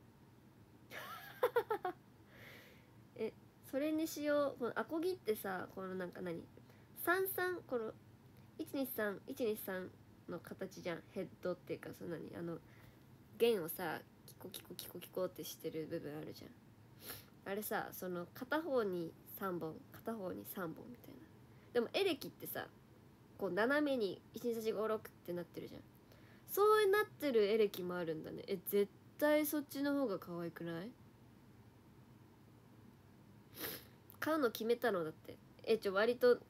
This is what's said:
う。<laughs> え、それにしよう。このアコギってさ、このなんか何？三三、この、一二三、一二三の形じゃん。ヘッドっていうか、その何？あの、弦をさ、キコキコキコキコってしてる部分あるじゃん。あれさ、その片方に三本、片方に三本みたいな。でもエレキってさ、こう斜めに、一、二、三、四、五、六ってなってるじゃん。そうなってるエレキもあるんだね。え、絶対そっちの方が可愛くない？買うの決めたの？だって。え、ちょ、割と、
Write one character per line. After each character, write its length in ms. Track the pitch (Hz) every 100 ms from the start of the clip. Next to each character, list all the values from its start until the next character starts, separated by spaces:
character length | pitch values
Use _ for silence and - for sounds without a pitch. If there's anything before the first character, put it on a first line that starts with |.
| - - - - - - - - -
う。 20 | - - - - - 494 480 - 415 370 - - - - - - - - - - - - -
<laughs> 40 |
え、 100 | 220 - - - -
そ 80 | 269
れ 140 | 311
に 160 | 311 320
し 160 | 302
よ 320 | 294 294 285 -
う。 20 |
こ 60 | 240
の 140 | -
ア 60 | 226
コ 140 | 320
ギ 140 | 349
っ 40 | 370
て 180 | - 214
さ、 320 | 202 185 - 196
こ 80 |
の 100 | 190
な 140 | 185 180
ん 40 |
か 120 | 180
何？ 200 | 180 170 - - - - - - -
三 220 | 370 381
三、 340 | - 359 349 -
こ 100 | 247
の、 160 | 220 - - - - - - -
一 160 | 311
二 140 | 285 262
三、 340 | - 208 190 -
一 180 | 269 233
二 100 | 214
三 360 | - 185 185 - - - -
の 120 | 170
形 420 | - - 185 -
じ 80 | 180
ゃ 60 | 165
ん。 80 | -
ヘ 100 | 202
ッ 60 | 170 -
ド 140 | 180
っ 20 | 175
て 180 | -
い 20 | 156
う 40 |
か、 100 | -
そ 100 | -
の 140 | 185 160
何？ 180 | - -
あ 60 |
の、 160 | 170 165 - - - - - - - -
弦 260 | 233 214
を 60 | 160
さ、 320 | - 175 143 - - -
キ 80 | -
コ 120 | 190
キ 140 | -
コ 100 | -
キ 140 | 180 -
コ 120 | 185
キ 100 | -
コ 160 | - 180
っ 40 |
て 140 | 165
し 100 | 147
て 160 | - 160
る 160 | 156 156
部 140 | 165
分 180 | 147 151
あ 40 |
る 120 | -
じ 100 | -
ゃ 40 | -
ん。 40 | - - - - - - - - - -
あ 20 |
れ 80 | 202
さ、 280 | 208 196 -
そ 180 | - 185
の 160 | 175 175
片 260 | - 254 302
方 240 | 330 262
に 300 | 208 180 165 - - -
三 220 | 196 175
本、 200 | 160 - -
片 240 | - - 226
方 180 | 185
に 100 | 202 202
三 280 | 208 170
本 100 | - -
み 80 | 120
た 140 | -
い 20 |
な。 60 | - - - - - -
で 80 | 247
も 80 | 233
エ 100 | -
レ 120 | 392 294
キ 140 | -
っ 20 |
て 160 | - -
さ、 200 | - - - - - - - - -
こ 120 | 196
う 20 |
斜 300 | 180 233 294
め 160 | 294 262
に、 220 | 196 - -
一、 100 | 226 240
二、 100 | 226
三、 80 |
四、 80 | 220
五、 160 | 202 220
六 200 | 214 -
っ 40 | - -
て 40 |
な 100 | 175
っ 20 | 170
て 160 | -
る 60 | -
じ 80 | -
ゃ 20 |
ん。 40 | - - - - - - -
そ 140 | - 415 427
う 40 | 403
な 160 | 415
っ 20 | 427
て 260 | - 294
る 120 | 226
エ 160 | 196 226
レ 100 | 208
キ 140 | 196
も 140 | 180 180
あ 60 |
る 120 | 165 156
ん 80 |
だ 80 | -
ね。 100 | 160 -
え、 100 | 196 -
絶 240 | 202 202 - - -
対 260 | 294 302 302
そ 140 | 302
っ 40 | 285
ち 140 | 277
の 100 | 285
方 140 | 285 254
が 100 | 180
可 180 | - 170
愛 100 | 170
く 140 | -
な 200 | 170 165
い？ 60 | 214 - - - - - - - - - - - - - - - - - - - - - - - - - - - - - - - - -
買 140 | 302
う 60 | 320
の 100 | 247
決 160 | - 220
め 100 | 240
た 160 | 240
の？ 120 | 190
だ 80 | 156
っ 20 |
て。 240 | - - - - - -
え、 120 | 220
ち 120 | 202
ょ、 40 |
割 220 | 190 226 240
と、 240 | 247 240 -